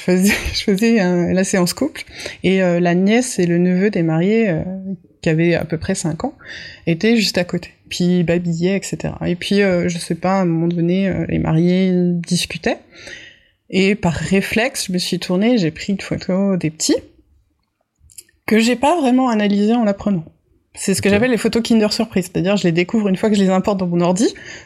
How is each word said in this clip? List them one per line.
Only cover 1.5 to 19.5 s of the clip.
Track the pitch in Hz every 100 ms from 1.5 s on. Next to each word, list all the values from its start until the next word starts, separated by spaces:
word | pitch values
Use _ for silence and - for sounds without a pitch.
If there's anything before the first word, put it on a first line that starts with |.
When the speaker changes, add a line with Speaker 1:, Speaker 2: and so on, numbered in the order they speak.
| 196 175
Speaker 1:
couple, | - 285 - - - - -
et, | 175 190
euh, | 185 175
la | 175
nièce | 170 190 233 254 -
et | 175
le | 175
neveu | 180 180 202
des | 208
mariés, | 165 160 185 220 220
euh, | 160 185 190 190 190 - _
qui | -
avaient | 160 170
à | 170
peu | 160 160
près | -
cinq | 190 160 160
ans, | 262 - - - - - -
étaient | 165 214 233
juste | 196 -
à |
côté. | 175 175 - _ -
Puis | - 175 180
ils |
babillaient, | 165 170 175 165 175 196
et |
cetera. | - 156 156 - 165
Et | 175
puis, | - 202
euh, | 202 175 175
je | 170
sais | - 170
pas, | 180 190
à |
un |
moment | 180 165 170
donné, | 175 170 185 196
euh, | - 165
les | 160
mariés | 160 160 175 185 190 180 175 175 170
discutaient. | 170 - - 226 285 - - - - - - _ _ -
Et | 185 190
par | 208 180
réflexe, | 156 160 190 190 220 247 - -
je |
me | 180
suis | - 170
tournée, | - 180 220 247
j'ai | 165
pris | 156 -
une | 196
photo | - 180 - 185 196 185
des | 156
petits, | 156 - 453 - _ _ _ _ _ _ _ _ _ _ - - _ -
que | 214
j'ai | 226 240
pas | 277 349
vraiment | 269 254 262
analysée | 220 208